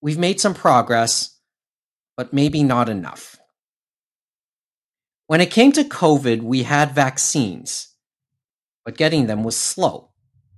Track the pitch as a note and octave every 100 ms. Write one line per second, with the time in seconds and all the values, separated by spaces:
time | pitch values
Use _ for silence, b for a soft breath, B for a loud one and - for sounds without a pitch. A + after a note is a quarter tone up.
0 | D3 D#3 F3 G3 G3+ - F3 B2 A#2 A#2
1 | A#2 - - _ _ _ _ _ _ _
2 | _ - B2 C#3+ D3 D3+ C#3+ B2 A2+ G2+
3 | D#2+ - - - _ _ _ _ _ _
4 | _ _ _ _ _ _ _ _ _ _
5 | _ _ _ D#3+ F3+ A3 C4+ D4 C#4+ -
6 | E3 D3 C3 A2+ A2+ B2+ A#2 C#3+ D3+ C3+
7 | C3 - - D#3 G#2+ E2+ - - - _
8 | _ _ _ _ _ _ _ _ A#2 -
9 | D#3 D#3+ A2+ G#2+ A2+ - - - E3+ -
10 | _ _ _ _ _